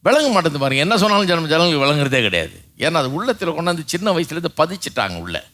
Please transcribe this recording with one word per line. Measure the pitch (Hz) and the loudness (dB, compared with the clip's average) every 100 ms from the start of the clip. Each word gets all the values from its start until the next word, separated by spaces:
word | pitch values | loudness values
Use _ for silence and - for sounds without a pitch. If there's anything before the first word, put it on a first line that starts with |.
விளங்க | 185 277 294 | 4 4 4
மாட்டேங்குது | 208 165 143 | 2 0 0
பாருங்க, | 135 135 | 0 0
என்ன | 160 220 | 2 2
சொன்னாலும் | 208 202 190 | 4 2 2
ஜனம், | 170 160 | 0 2
ஜனங்களுக்கு | 160 175 151 | 2 2 2
விளங்குறதே | 139 147 139 127 | 2 2 2 2
கிடையாது. | 110 90 80 - - _ | 2 0 -4 -10 -20 _
ஏன்னா | 127 165 | -2 0
அது | 131 | -2
உள்ளத்துல | 147 240 226 175 | -4 -4 -2 -4
கொண்டாந்து | 156 170 175 151 | -4 -4 -4 -6
சின்ன | 180 208 | -4 -2
வயசுலேருந்து | 175 160 160 170 | -2 -2 -6 -8
பதிச்சுட்டாங்க | - 165 190 - 113 101 85 | -2 -2 -2 -8 -4 -4 -6
உள்ள. | 87 82 - | -8 -8 -10